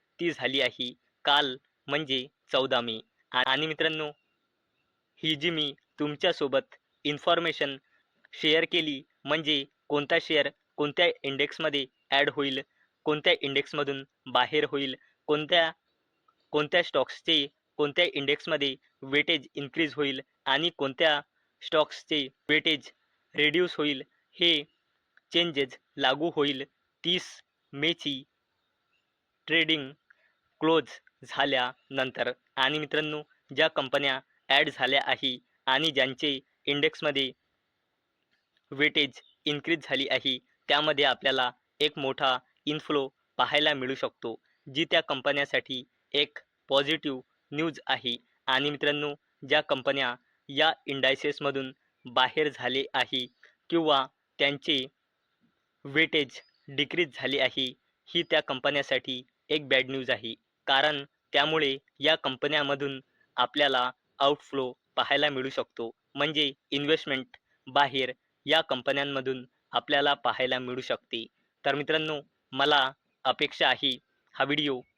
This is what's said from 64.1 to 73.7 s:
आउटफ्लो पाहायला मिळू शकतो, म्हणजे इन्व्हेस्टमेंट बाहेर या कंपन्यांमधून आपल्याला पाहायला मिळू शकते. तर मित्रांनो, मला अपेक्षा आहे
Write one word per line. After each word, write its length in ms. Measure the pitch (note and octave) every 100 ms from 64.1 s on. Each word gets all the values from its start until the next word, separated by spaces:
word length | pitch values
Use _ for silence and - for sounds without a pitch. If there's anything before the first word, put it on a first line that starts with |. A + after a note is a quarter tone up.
| -
आउटफ्लो 540 | C#3 D3 - C#3 B2+ - _ -
पाहायला 340 | A#2+ C#3+ D3
मिळू 200 | C3+ C3
शकतो, 460 | C3+ - - A#2 - _ C#3
म्हणजे 380 | D3 D3+ C#3+ - -
इन्व्हेस्टमेंट 640 | C#3+ C#3+ D#3+ D3 C3 B2+ - _ _ -
बाहेर 440 | C#3 C#3 C3+ B2+ - _ _ C3
या 160 | D#3+
कंपन्यांमधून 840 | - B2+ C#3 C#3 C#3+ C3+ C3 B2+ B2+ _ _
आपल्याला 420 | A#2+ - C#3+ C#3+
पाहायला 460 | C#3+ B2 A2 B2+ B2+
मिळू 220 | B2+ B2+
शकते. 440 | B2 A#2+ _ A#2 A2 _ _ _ C#3
तर 100 | C#3+
मित्रांनो, 460 | C#3+ D#3 D#3 D3 - _ _
मला 400 | C3 C#3+ D3 C3 - _ _
अपेक्षा 440 | C3 B2 D3 -
आहे 300 | D3